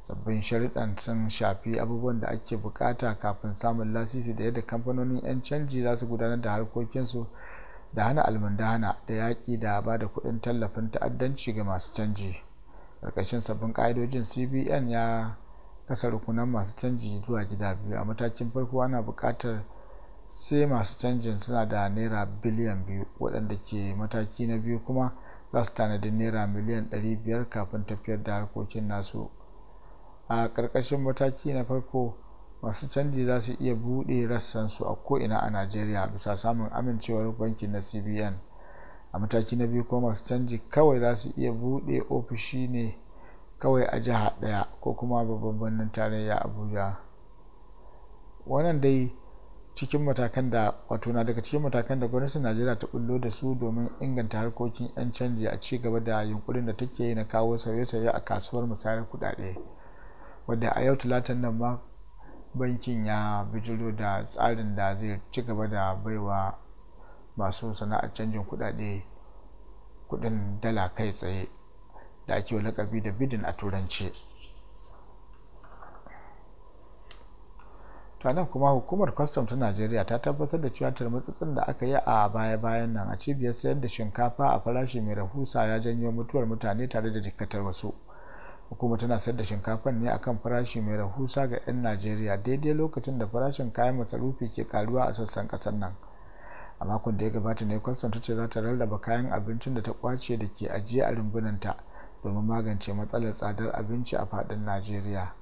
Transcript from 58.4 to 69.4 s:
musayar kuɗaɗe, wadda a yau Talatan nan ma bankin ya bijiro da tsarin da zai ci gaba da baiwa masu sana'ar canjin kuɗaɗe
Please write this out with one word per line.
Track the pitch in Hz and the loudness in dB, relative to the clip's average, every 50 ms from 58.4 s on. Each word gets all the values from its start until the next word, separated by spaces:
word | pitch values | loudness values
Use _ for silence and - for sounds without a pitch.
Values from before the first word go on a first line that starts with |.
| - - - 123 120 | -2 -2 -2 0 0
musayar | 117 110 101 - 110 113 113 113 104 | 0 -2 0 0 0 0 0 -2 -4
kuɗaɗe, | - - - 101 - - 101 95 92 - - - - - - - - - - - - - - - - - - | -6 -6 -4 -4 -4 -4 -6 -6 -6 -8 -10 -12 -14 -16 -16 -16 -16 -14 -14 -14 -14 -14 -14 -14 -14 -12 -4
wadda | - 117 113 120 117 - | -2 0 2 2 2 2
a | - 120 | 4 6
yau | 131 139 | 4 4
Talatan | 135 - 123 123 127 123 - 127 123 | 4 4 2 2 2 2 2 0 0
nan | 123 120 113 | 2 2 2
ma | 113 117 120 123 123 - - - - - - - - - - - - - - - | 2 0 0 -2 -2 -6 -14 -18 -18 -18 -18 -16 -16 -16 -14 -14 -14 -14 -8 -4
bankin | 127 127 123 123 123 - 127 120 113 107 | -2 0 0 0 0 0 0 0 0 2
ya | 107 107 107 107 104 104 104 101 104 | 2 2 2 2 2 2 0 0 -2
bijiro | 110 113 107 113 113 110 113 113 107 | -2 -4 -2 -2 -2 0 0 0 0
da | 107 110 101 98 98 107 | 0 0 0 0 0 0
tsarin | - - - 117 117 120 113 110 104 101 | -2 0 2 4 4 4 2 0 0 2
da | 104 98 95 98 | 2 2 2 2
zai | 98 110 107 101 98 - - | 0 0 -2 -2 -4 -6 -6
ci | - 131 | -6 -4
gaba | 120 120 113 107 110 | -2 -2 0 0 0
da | 107 107 101 98 95 95 | 0 2 2 2 2 0
baiwa | 98 101 110 110 107 101 101 98 98 95 98 - - - - - - - - - - - - - - - - - | 0 -2 -2 -2 -2 0 0 0 2 0 0 -2 -6 -14 -18 -18 -18 -18 -18 -18 -18 -18 -18 -18 -18 -18 -12 -4
masu | - 101 95 101 - - 113 104 | -2 0 0 0 -2 -4 -4 -4
sana'ar | - 107 101 107 113 - 113 - | -2 -2 0 0 0 0 -2 -4
canjin | - 110 110 110 110 98 | -4 -2 -2 0 -2 -2
kuɗaɗe | - - 104 113 107 107 110 107 104 101 98 98 - - - - - - - | -4 -4 -4 -4 -4 -4 -4 -4 -4 -4 -4 -6 -10 -14 -16 -18 -18 -18 -18